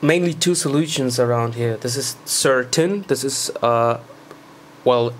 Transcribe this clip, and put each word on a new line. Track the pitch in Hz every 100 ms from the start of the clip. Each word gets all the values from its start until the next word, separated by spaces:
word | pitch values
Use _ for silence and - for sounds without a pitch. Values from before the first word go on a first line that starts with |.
mainly | 147 175 175
two | 156 180 175
solutions | 151 143 160 156 131 123
around | 120 120 117 117
here. | 117 110
This | 123 120
is | - - -
Certin, | - 143 131 123 - 170 202 190
this | 131 139
is, | 135 - -
uh, | 120 117 117 113 - - - - - - - - 127
well, | 123 117 -